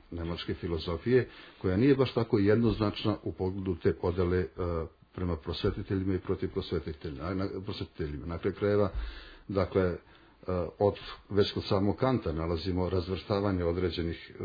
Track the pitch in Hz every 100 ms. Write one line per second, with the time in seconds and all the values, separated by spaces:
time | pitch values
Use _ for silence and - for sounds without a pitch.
0 | - 85 82 85 - - 90 82 90 82
1 | 117 127 117 - - - 98 92 135 135
2 | 127 - 113 110 101 107 117 98 104 107
3 | 110 101 107 - 92 98 95 87 104 -
4 | 92 87 90 90 92 - 87 85 78 -
5 | - - 90 80 - 80 101 107 101 98
6 | 95 90 - 90 90 98 87 87 80 78
7 | 85 67 82 95 98 98 98 98 - -
8 | 78 73 78 85 104 87 104 104 98 -
9 | - - - - - 98 95 98 92 82
10 | - - - - - 92 82 - 101 -
11 | - - - 98 101 - - 101 101 -
12 | 131 127 87 80 82 85 90 90 90 92
13 | 85 92 - 101 101 95 85 85 90 80
14 | 82 82 - -